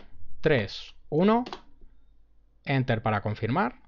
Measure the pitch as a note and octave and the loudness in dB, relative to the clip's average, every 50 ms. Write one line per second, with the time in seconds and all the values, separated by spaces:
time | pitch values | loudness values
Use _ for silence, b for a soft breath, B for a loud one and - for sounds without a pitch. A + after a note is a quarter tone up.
0 | B B B B - - - - - D#3 D3 A#2 G2+ - - - - - - - | B B B B -4 -2 -2 0 2 4 4 2 2 -2 -6 -12 -14 -16 -18 -20
1 | - - D3 D#3 F#3 G#3 A3 A#3+ B3 - - - - - - - - - - - | -10 -4 0 2 4 4 4 2 0 -4 -10 -14 -16 -20 -20 -20 -20 -20 -20 -20
2 | - - - - - _ _ - - _ _ _ _ - C#3 C3+ B2+ C3 A2+ A2 | -20 -20 -20 -20 -20 _ _ -20 -20 _ _ _ _ 0 0 0 2 2 0 0
3 | - A2 G#2+ G2+ - G#2+ G#2+ - A#2 G#2+ C3 F3+ - B3 - - - | 0 0 0 0 0 -2 -4 -2 -2 -2 0 0 0 -2 -4 -10 -18